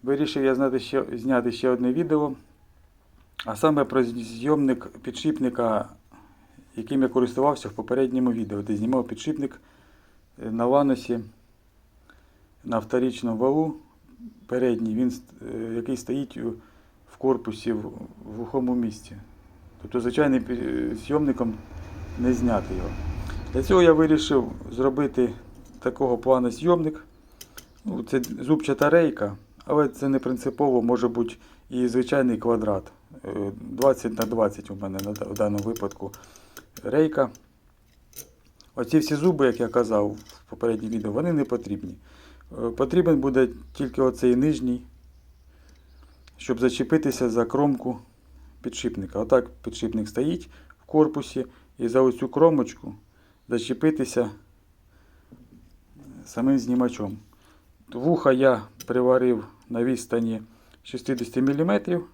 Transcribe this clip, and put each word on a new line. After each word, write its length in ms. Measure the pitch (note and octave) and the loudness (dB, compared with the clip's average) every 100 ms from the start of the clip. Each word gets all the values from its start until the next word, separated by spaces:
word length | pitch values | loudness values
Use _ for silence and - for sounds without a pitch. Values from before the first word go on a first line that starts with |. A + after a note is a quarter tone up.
Вирішив 400 | A#2+ C#3 D3+ D3 | 0 0 0 2
я 120 | C3+ C3 | 2 4
знати 240 | C3+ B2+ | 2 0
ще, 260 | B2 C3+ - | -2 -2 -2
зняти 380 | A#2+ A#2+ B2+ A#2+ | -4 0 2 2
ще 180 | A#2 B2+ | 0 0
одне 240 | B2+ B2 | 2 2
відео, 400 | C3+ D#3+ D#3 D3 C3 - _ _ _ _ _ _ _ _ - - | 0 0 0 0 -4 -14 _ _ _ _ _ _ _ _ -14 -8
а 100 | G#2+ | 0
саме 300 | D#3 D3 C#3 | 2 4 2
про 180 | C3 | 2
з-, 100 | A#2+ | 0
зйомник 760 | A#2+ A2+ A#2 B2+ D3+ C3+ B2+ - | -2 -10 -6 0 2 2 0 -6
підшипника, 1000 | - - A#2 D#3 D#3 B2+ A#2+ A#2 G#2+ - - _ - - _ _ - - - | -12 -12 -6 -4 -2 -2 0 0 0 -4 -16 _ -20 -20 _ _ -20 -18 -14
яким 260 | A2+ C3+ | -4 0
я 60 | C3 | 2
користувався 640 | C3 B2 B2 C#3 C#3+ A2 | 2 0 2 2 0 -6
в 20 | |
попередньому 600 | G2 A2+ B2 C3 B2+ B2+ | -10 -4 0 0 2 0
відео, 300 | A#2 G2+ G#2 | 0 -4 -6
де 160 | G#2 G#2 | -4 -2
знімав 300 | A2 C3 A#2+ | 0 -2 -2
підшипник, 540 | A2 - D3+ C#3 - _ _ _ _ _ _ _ - | -6 -6 -4 -6 -8 _ _ _ _ _ _ _ -14
е, 80 | A#2 | -8
на 140 | A2 A#2+ | -2 4
ланосі, 540 | C#3 C#3 B2+ - A#2+ G#2+ - _ _ _ _ _ _ _ - _ _ _ _ | 4 4 0 -2 -6 -6 -18 _ _ _ _ _ _ _ -20 _ _ _ _
на 160 | - A2+ | -4 -4
вторічному 580 | A2 B2+ B2+ - A#2+ A2+ | 0 0 0 -2 -6 0
валу 380 | C3 D3 D#3+ D3+ - _ _ - A#3+ - - | 2 2 0 -4 -16 _ _ -20 -20 -20 -6
передній, 500 | B2 B2+ A2+ A2+ G#2+ | 0 2 0 -2 0
він 140 | B2+ | -2
ст-, 240 | A#2+ - - A2+ A2+ | -2 -16 -18 -12 -10
е, 180 | A2+ A2+ | -6 -6
який 220 | A#2 B2 | -4 -6
стоїть 400 | - C3 C3 A#2+ | -4 -6 -6 -6
у, 160 | A2+ A2+ - _ _ _ _ | -8 -8 -16 _ _ _ _
в 60 | - | -4
корпусі 540 | C3 B2 - G#2+ A#2+ | 0 0 -2 -8 -4
в, 100 | A#2 G#2 A2 G#2 - G#2+ | -4 -6 -14 -18 -18 -16
в 100 | G#2+ | -12
глухому 400 | A2+ C3+ B2+ B2 | -6 -4 0 0
місці. 400 | A2+ G#2+ - G2+ - - - - - - | -2 -6 -16 -20 -20 -20 -20 -20 -20 -20
Тобто 200 | - B2+ | -6 -4
звичайним 420 | A#2 B2 D3 C3 | -2 2 2 2
пі-, 480 | A2 B2 B2+ B2+ B2 | -2 -6 -4 -4 -4
е, 40 | A2+ | -6
зйомником 580 | - D3 D3 B2 A#2 G#2+ - - - - - - | -4 0 0 0 -2 -6 -12 -16 -16 -14 -14 -4
не 140 | B2 | 0
зняти 420 | A#2+ A#2+ G#2 F2 F#2 | 2 2 0 -2 -6
його. 140 | F2 - - - - - - | -6 -6 -6 -8 -8 -10 -4
Для 100 | B2+ | -4
цього 180 | C3+ F#3 | 4 6
я 120 | E3+ | 8
вирішив 580 | D#3 D#3+ D#3 - C#3 A#2 - G#2 | 8 6 4 4 0 0 -8 -12
зробити 640 | A2 C3+ C3 C#3+ - A#2+ F#2+ - - - - | 0 0 2 -2 0 0 -2 -16 -20 -20 -6
такого 380 | C3 B2+ C3+ A#2+ | -6 -2 0 0
плану 340 | B2+ C3 B2 | 4 4 4
зйомник. 540 | A2+ D#3+ F3 D#3 D#3 - - _ - - - - _ G#3+ | -2 2 2 2 -6 -16 -20 _ -20 -20 -20 -20 _ -8
Ну, 180 | F3 | -8
це 180 | A#2 C3+ | -2 -4
зубчата 680 | B2 - B2+ D#3 - C#3 D3 | -4 -8 0 0 0 2 4
рейка, 480 | E3+ D#3+ A2+ G#2 G2 - - - | 6 4 0 -6 -6 -18 -20 -2
але 220 | D3 C#3+ | 2 2
це 220 | - C#3 | 0 0
не 100 | C3+ | 0
принципово, 640 | B2+ B2+ C3+ C3 C#3+ B2+ | 0 -4 -4 0 2 2
може 260 | A#2 B2 A#2+ | 2 2 2
бути 280 | A#2 A#2 - - - - | 0 -4 -6 -20 -20 -10
і 180 | B2 B2 | -2 0
звичайний 500 | A#2+ B2 C#3+ B2+ A2+ | 0 0 2 2 0
квадрат. 540 | A#2 A2+ A2 G2 - - _ - G2 | 0 0 0 -2 -4 -20 _ -16 -10
Е, 260 | - G2+ - | -6 -6 -8
двадцять 580 | - A2 C3+ C3 A#2 A2 | -12 2 4 4 -2 -4
на 60 | A2 | -2
двадцять 460 | A2+ G#2+ G2+ - | 2 0 0 -14
у 40 | G2 | -10
мене 240 | G2 F#2+ G2 | -8 -6 -6
на 60 | |
да-, 140 | G#2 - | -6 -8
в 80 | |
даному 300 | G2+ G#2 G#2 | -2 0 0
випадку 480 | G#2 A2+ G2+ - G2 - - - - - - - | -4 -4 -6 -8 -14 -14 -20 -20 -20 -20 -20 -12
рейка. 460 | - C3+ D#3 D3+ C3 - _ _ _ _ _ _ _ - - _ _ _ _ - | -2 2 2 2 -2 -4 _ _ _ _ _ _ _ -20 -20 _ _ _ _ -8
Оці 240 | A#2+ D#3 | 2 2
всі 160 | D#3 D3 | 2 2
зуби, 300 | E3+ D#3 C3+ | 2 4 2
як 140 | A#2 | 2
я 80 | A#2 | 0
казав 440 | B2 A2 G#2+ G#2 | 2 2 2 0
в 380 | G#2 - - _ | -4 -16 -20 _
попередньому 440 | - A#2 A2 G#2+ A2+ | -4 -2 -2 -4 -6
відео, 160 | G#2 | -4
вони 220 | G#2+ E3+ | -2 0
не 100 | D#3+ | 0
потрібні. 520 | C#3 A#2+ G2+ G2 F#2 - - - - - - | 0 -2 -4 -8 -8 -14 -20 -20 -20 -20 -18
Е, 180 | - A#2 | -6 -6
потрібен 500 | A2+ C3 E3+ E3+ D3 | -2 0 2 4 2
буде 300 | C3+ C3+ B2 - - | 4 4 2 0 -18
тільки 280 | - C#3 - | -8 -6 0
оцей 340 | C3 B2+ B2+ B2 | 0 4 2 4
нижній, 500 | D3+ D3+ B2+ B2 - - - - _ _ - _ - - _ - - - - - | 2 0 -2 -4 -8 -20 -20 -20 _ _ -20 _ -20 -20 _ -20 -20 -20 -20 -14
щоб 220 | - A2+ | -4 2
зачепитися 720 | B2 B2 B2+ D#3+ D#3 B2 B2 | 2 2 0 2 2 0 0
за 160 | A2+ A#2 | 2 0
кромку 540 | C3+ C#3+ C3 B2+ A2+ - _ _ - - - | 2 2 0 -4 -8 -12 _ _ -20 -20 -12
підшипника. 580 | B2+ - A#2+ - F#2+ G2+ | -10 -6 -6 -4 -6 -6
Отак 300 | A2 B2+ B2 | 4 4 2
підшипник 600 | - - - A2+ A2 G#2+ | -12 -12 -6 -4 -4 -4
стоїть 400 | A#2 C#3+ F4 - - - - | -2 -2 -2 -8 -20 -20 -20
в 40 | - | -2
корпусі, 600 | D#3 D3+ D3+ C#3 C3 B2+ - _ - | 4 4 2 -6 -8 -8 -12 _ -6
і 100 | A#2+ | 0
за 140 | B2 | 4
оцю 260 | C3 B2 C3+ | 4 2 -4
кромочку 680 | D3 E3 D#3 A2+ - - G2+ _ _ _ _ - | 4 6 6 0 -6 -16 -16 _ _ _ _ -4
зачепитися 800 | A#2+ A#2 B2 D#3 D#3 B2+ - A2 - _ _ _ _ _ _ _ _ _ - - - - _ _ - - - - | -4 -2 0 0 0 -2 0 -2 -4 _ _ _ _ _ _ _ _ _ -20 -20 -20 -20 _ _ -20 -20 -20 -14
самим 340 | - C3 C#3 | -2 2 2
знімачом. 580 | A#2 B2 B2 - G#2 G#2 - _ _ - _ _ - | 2 0 0 -2 -8 -8 -16 _ _ -20 _ _ -14
Вуха 380 | A#2+ C#3+ E3+ C#3+ | -4 2 4 4
я 320 | B2+ C3+ A#2+ G2+ - - | 6 6 4 -2 -18 -2
приварив 600 | A#2+ B2+ B2+ B2+ A2+ G#2 - _ | 2 4 6 4 2 -2 -18 _
на 140 | A#2 | -2
відстані 580 | A#2+ B2 - A#2 A2+ A2 G#2+ - _ - | 0 -2 -2 -2 -2 -4 -10 -20 _ -20
шістдесят 520 | - B2+ - B2+ A#2 B2+ | -12 -10 -4 -4 -2 0
міліметрів 720 | C3+ C#3+ E3+ G3+ G3+ F3 - | 0 2 2 0 0 -4 -4